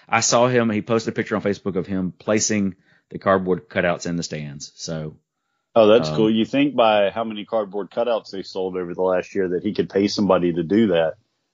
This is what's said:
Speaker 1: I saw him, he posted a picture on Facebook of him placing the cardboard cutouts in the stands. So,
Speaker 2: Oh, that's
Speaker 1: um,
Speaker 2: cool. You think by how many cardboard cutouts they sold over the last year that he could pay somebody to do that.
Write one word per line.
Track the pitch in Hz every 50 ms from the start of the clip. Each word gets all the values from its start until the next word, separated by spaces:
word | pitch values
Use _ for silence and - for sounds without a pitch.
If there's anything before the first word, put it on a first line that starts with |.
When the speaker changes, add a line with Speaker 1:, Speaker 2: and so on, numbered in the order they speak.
| -
Speaker 1:
I | - - 113
saw | 110 - - 120 120 127
him, | 127 123 117 113
he | 107 104 101
posted | - 117 113 113 113 107
a |
picture | - 107 - 113
on | 101 -
Facebook | 104 101 - - 104 85
of | 92 82
him | 90 101 92 92 90 -
placing | - - - 107 110 104 - 110 107 101 95 90 - _ _ _ _ _ _
the | - 76
cardboard | - 101 98 95 92 90 90 80 - -
cutouts | - 98 90 87 85 - -
in | 87 85
the | 85 82
stands. | - 82 76 76 73 71 73 - - -
So, | - - - 82 80 78 78 76 - _ _ _ _ _ _ _ _ _ _ -
Speaker 2:
Oh, | 120 110
that's | 104 107 123 - 156
Speaker 1:
um, | 156
Speaker 2:
cool. | - 110 107
You | 113 110 110
think | - - 135 143 147 131
by | 123 117 113 107 104 101 98
how | 92 110 113
many | 113 107 104 101
cardboard | - 113 110 104 98 92 104 98 87
cutouts | - 123 117 120 117 104 90 -
they | - 95 90
sold | - - 98 92 95 90
over | 92 90 87 87
the | 92 92
last | 92 92 90 87 - -
year | 101 95 90
that | 87 87 85
he | 107 92
could | - 92 85
pay | - 98 101 101
somebody | - - 104 92 95 90 87 87 82
to | 85 85
do | 78 98 107 117 104
that. | 87 82 82 80 76 - _ _ _ _ _ _